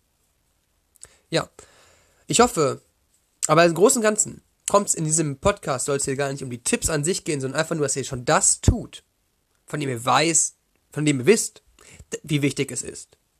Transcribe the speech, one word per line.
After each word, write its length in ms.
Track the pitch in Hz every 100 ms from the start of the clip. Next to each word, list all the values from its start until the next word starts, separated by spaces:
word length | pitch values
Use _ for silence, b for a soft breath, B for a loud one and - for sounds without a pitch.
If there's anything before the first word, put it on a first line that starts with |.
| _ _ _ _ _ _ _ _ _ _ B B B
Ja. 180 | 160 - - b b b b b b -
Ich 120 | 156
hoffe, 440 | 240 165 135 123 _ _ _ _ _ _ -
aber 180 | 156 170
im 80 |
Großen 240 | 160 220 262
und 60 |
Ganzen 400 | 214 214 - - _ _ -
kommt's 240 | 202 202
in 120 | - 156
diesem 340 | 160 156 139
Podcast, 480 | 196 202 - 127 -
soll's 180 | 139 139
hier 100 | 135
gar 160 | 139
nicht 120 | 139
um 80 | 135
die 100 | 120
Tipps 300 | - 240 -
an 120 | 156
sich 200 | 151 202
gehen, 180 | - 147
sondern 180 | 131 135
einfach 160 | 156 165
nur, 100 | 135
dass 100 | 139
ihr 80 |
schon 220 | 120 127 120
das 360 | 165 - -
tut, 420 | - 185 - - _ _ _ _ _ _ -
von 140 | 151
dem 100 | 139
ihr 160 | 120 123
weiß, 480 | 127 165 160 - - _ _ _
von 120 | -
dem 180 | 147 139
ihr 40 | 123
wisst, 380 | 220 - - _ _ B B -
d-, 60 | -
wie 220 | - 151
wichtig 280 | 139 - 135
es 120 | 123
ist. 340 | - - - _ _